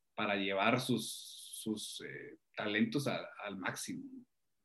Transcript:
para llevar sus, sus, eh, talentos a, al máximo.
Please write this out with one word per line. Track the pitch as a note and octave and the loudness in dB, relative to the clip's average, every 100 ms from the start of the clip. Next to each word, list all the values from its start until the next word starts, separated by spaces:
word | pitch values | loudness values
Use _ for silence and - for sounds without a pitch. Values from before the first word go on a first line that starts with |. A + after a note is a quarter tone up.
| _ | _
para | - G#2 G2+ | -2 0 2
llevar | G2 G2 G#2+ B2 | 2 4 6 6
sus, | B2+ A2+ A2 - - - - - | 6 2 2 -6 -12 -14 -14 -6
sus, | A2 G#2 - - | -4 -2 -4 -8
eh, | C#2+ C#2 - - _ | -10 -10 -12 -16 _
talentos | - G#2 G#2+ A2+ D3 C3+ | -4 0 4 4 2 0
a, | F2 F2 - G#2 | -2 -4 -8 -8
al | F#2+ | -4
máximo. | G2 - - - - - - _ _ _ | -4 -4 -6 -8 -8 -14 -18 _ _ _